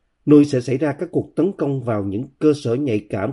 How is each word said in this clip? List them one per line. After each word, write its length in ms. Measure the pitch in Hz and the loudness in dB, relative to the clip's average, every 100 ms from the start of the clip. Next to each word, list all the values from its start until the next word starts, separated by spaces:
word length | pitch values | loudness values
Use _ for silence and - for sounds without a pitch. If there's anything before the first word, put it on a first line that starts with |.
| _ _ - | _ _ 6
nơi 180 | 147 | 6
sẽ 160 | 147 127 | 6 0
xảy 180 | 123 131 | -2 -2
ra 140 | 151 | -2
các 160 | 139 175 | -4 -4
cuộc 200 | 147 98 - | -4 -4 -2
tấn 160 | 175 190 | -2 0
công 240 | 143 139 | -4 -4
vào 220 | 117 107 | -4 -4
những 240 | 101 101 139 - | -4 -6 -8 -2
cơ 140 | 151 | 0
sở 220 | 143 120 | 0 -2
nhạy 320 | 123 143 107 - | -4 -2 -4 -4
cảm 220 | 104 107 | -6 -6